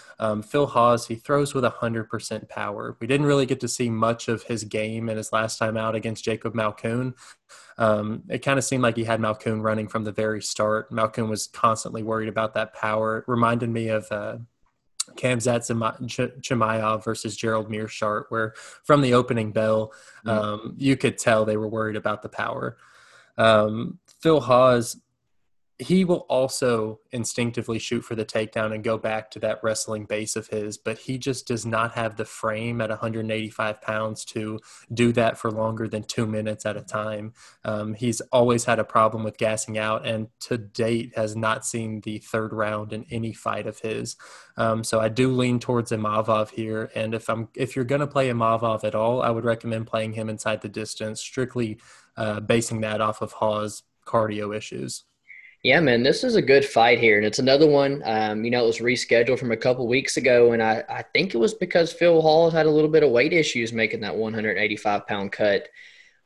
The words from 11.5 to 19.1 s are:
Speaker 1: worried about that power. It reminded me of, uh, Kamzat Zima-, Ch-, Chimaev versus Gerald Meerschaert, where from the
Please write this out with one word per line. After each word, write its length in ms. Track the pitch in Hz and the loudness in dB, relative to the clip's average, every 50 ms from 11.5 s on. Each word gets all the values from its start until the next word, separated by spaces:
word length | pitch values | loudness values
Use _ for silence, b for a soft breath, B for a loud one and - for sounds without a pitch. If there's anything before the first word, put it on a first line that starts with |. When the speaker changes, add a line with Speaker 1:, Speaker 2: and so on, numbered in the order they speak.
| - - - 117 110 - - 113 117 117 107 | -6 0 2 2 2 2 -4 -8 -8 -8 -6
Speaker 1:
worried 240 | 110 110 110 110 110 | -4 -4 -4 -4 -4
about 260 | 104 110 110 107 - | -4 -4 -4 -2 -2
that 180 | 110 113 110 - | -4 -6 -6 -6
power. 460 | - - 107 107 110 110 110 110 110 | -6 -4 -2 -2 0 -2 -2 -2 -4
It 60 | - | -4
reminded 440 | - 123 117 120 117 120 120 120 113 | -2 0 2 2 2 2 2 0 -2
me 180 | 113 117 113 110 | -2 -2 -2 -2
of, 180 | 110 107 - - 107 | -2 -4 -4 -4 -8
uh, 260 | 104 104 107 117 120 117 - _ _ _ _ _ _ _ _ _ - - - - | -8 -6 -8 -10 -12 -14 -18 _ _ _ _ _ _ _ _ _ -12 -12 -12 -10
Kamzat 500 | - - 127 127 117 110 127 120 120 117 | -4 -2 0 0 2 0 0 0 0 0
Zima-, 320 | - 120 113 113 113 - - 127 | -2 -2 0 -2 -2 -4 -4 -8
Ch-, 320 | 117 - - 123 120 - 135 - | -8 -4 -4 -4 -4 -4 -10 -6
Chimaev 600 | - 135 117 110 110 110 113 107 107 110 107 - | -4 0 0 2 2 0 0 0 -2 -2 -2 -2
versus 320 | 113 110 - - 113 101 | -4 -6 -4 -4 -8 -6
Gerald 360 | - - 113 110 110 107 107 | -4 -2 0 0 0 -2 -2
Meerschaert, 540 | 110 107 110 110 - - 110 104 107 110 - - | -6 -6 -6 -6 -6 -4 -2 -2 -2 -2 -4 -4
where 240 | 117 113 110 110 - B B B B B B | -4 -4 -4 -4 -6 B B B B B B
from 160 | - 151 147 | 4 4 6
the 140 | 139 127 | 6 6